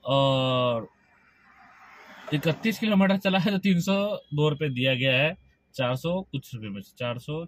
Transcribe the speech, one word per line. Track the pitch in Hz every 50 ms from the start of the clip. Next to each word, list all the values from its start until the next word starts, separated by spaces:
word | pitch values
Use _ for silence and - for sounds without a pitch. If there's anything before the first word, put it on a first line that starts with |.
| _
और | - 135 139 139 135 135 135 131 131 127 127 127 123 120 113 107 - _ _ _ _ _ _ _ _ _ _ _ _ _ - - - - - - - - - - - - - - - -
इकतीस | 151 - 165 151 - - 220 220 -
किलोमीटर | - 214 208 190 196 190 196
चला | 196 - 196 185 190
है | 170 214
तो | 202 190
तीन | 190 202 185 175
सौ | 170 - 196 196 202 208 208 - - _ 147
दो | 147 151 151
रुपये | 147 139 156 147
दिया | 131 123 127 135 131
गया | 123 127 135 127 127
है, | 143 156 180 - _ _ _ _ _ _ _
चार | - 175 123 127
सौ | 127 - 160 175 185
कुछ | 196 _ - 139 - - -
रुपये | 117 110 107
में, | 98 101 95 - _ -
चार | 123 120 120 123
सौ | - - 151 156 170